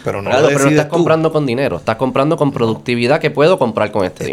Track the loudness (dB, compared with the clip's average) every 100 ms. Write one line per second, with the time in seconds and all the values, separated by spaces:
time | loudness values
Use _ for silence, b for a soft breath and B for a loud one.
0 | -8 -6 -2 2 2 2 2 2 0 0
1 | 2 2 0 0 -2 -2 -2 -2 -4 -2
2 | -2 0 0 0 0 0 -2 -2 -4 -2
3 | 2 2 0 2 2 2 0 0 -2 -2
4 | -4 -4 -6